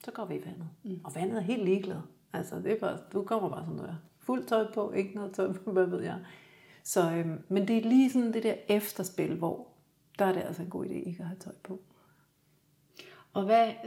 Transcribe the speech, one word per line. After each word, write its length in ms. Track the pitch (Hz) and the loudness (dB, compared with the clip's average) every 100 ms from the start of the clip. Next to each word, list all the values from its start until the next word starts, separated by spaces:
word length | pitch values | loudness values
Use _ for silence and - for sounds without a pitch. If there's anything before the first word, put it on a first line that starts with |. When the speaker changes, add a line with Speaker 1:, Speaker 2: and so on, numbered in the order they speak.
| - | -14
Speaker 1:
så 60 | |
går 140 | 233 196 | -8 -6
vi 100 | 147 | -6
i 100 | - | -6
vandet." 220 | 180 165 - | -10 -12 -10
Speaker 2:
Mm. 160 | 220 180 | -8 -8
Speaker 1:
Og 120 | - 156 | -8 -4
vandet 220 | 185 226 | -2 0
er 40 | |
helt 220 | 180 240 190 | 0 0 4
ligeglad. 360 | 196 190 160 160 - _ | 2 2 -6 -8 -16 _
Altså, 220 | - - 170 | -8 -6 -4
det 120 | 180 | 0
er 80 | 220 | 0
bare, 180 | 220 - - | 0 -2 -4
du 100 | 196 | -4
kommer 260 | 196 226 185 | 0 0 0
bare, 160 | - 160 | -4 -6
som 120 | 156 | -8
du 60 | |
er. 120 | - 165 - _ | -8 -10 -12 _
Fuld 260 | - 247 - | -4 -2 2
tøj 240 | 220 214 | 2 2
på, 180 | 214 208 | -2 -2
ikke 240 | 196 196 208 | 0 -2 -4
noget 180 | 202 | -6
tøj 200 | 190 190 | -2 -2
på, 180 | 185 - | -2 0
<laughs> 20 | |
hvad 120 | 185 185 | 2 2
ved 160 | 175 | 2
jeg. 180 | 165 175 180 - - - - - | -4 -6 -10 -18 -20 -20 -20 -16
Så, 280 | - - 170 | -2 2 4
øhm, 300 | 165 165 160 - | 2 0 -4 0
men 180 | 190 196 | 0 4
det 100 | 226 | 2
er 40 | 226 | 6
lige 220 | 254 262 | 6 6
sådan 220 | 254 233 | 4 2
det 100 | 226 | 2
der 120 | 220 - - | 0 0 2
efterspil, 680 | 208 208 - 180 - 156 160 | 2 2 -6 -6 -2 -2 0
hvor 320 | 165 - - - _ _ _ - | -2 -2 -8 -20 _ _ _ 0
der 60 | 196 | 2
er 80 | |
det 80 | 185 | 2
altså 200 | - 170 | -2 -6
en 80 | 175 | -6
god 160 | 185 190 | -6 -4
idé 80 | |
ikke 260 | 185 - 175 | -6 -6 -8
at 80 | 175 | -8
have 120 | 185 | -10
tøj 140 | - - | -14 -16
på. 160 | - 185 - _ _ _ _ _ _ _ _ _ _ - - - - | -12 -12 -14 _ _ _ _ _ _ _ _ _ _ -20 -20 -20 -8
Speaker 2:
Og 100 | - 196 | -2 4
hvad, 260 | 226 226 226 | 6 6 2